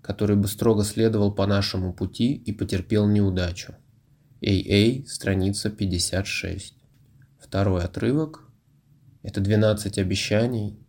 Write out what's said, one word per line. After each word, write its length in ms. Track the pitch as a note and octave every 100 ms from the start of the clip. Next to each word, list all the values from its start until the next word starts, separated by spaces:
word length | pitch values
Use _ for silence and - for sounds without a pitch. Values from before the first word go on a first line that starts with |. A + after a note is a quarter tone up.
который 360 | - G2+ G#2 G2+
бы 100 | G2+
строго 380 | - A#2 G#2 G#2
следовал 480 | - A2+ A2 G2+
по 120 | G2+ G2
нашему 460 | G2+ G2+ G2 F#2
пути 420 | - G2 - A#2
и 200 | D3 -
потерпел 540 | G#2 F#2 F#2+ - G#2+ G#2
неудачу. 680 | G#2 G2 F#2 F2 F2 - - _ _ _ _ _ _
А 80 | -
А, 560 | F#2+ - G2+ A2+ C3+ -
страница 640 | - - F#2+ F#2+ G2+ G#2
пятьдесят 560 | - G2 F2 - F#2 G2
шесть. 500 | - F2+ F2 - _ _ _ _ _ - _
Второй 460 | - F#2+ G2 F#2
отрывок. 640 | F2 - G#2+ C#3+ D#3 - - _ _ _ _ _ _ _
Это 200 | G#2 G#2
двенадцать 560 | G2 G#2+ G#2+ G#2 G2 G2+
обещаний. 840 | F#2 F#2+ - G#2+ A#2+ A#2 G#2 -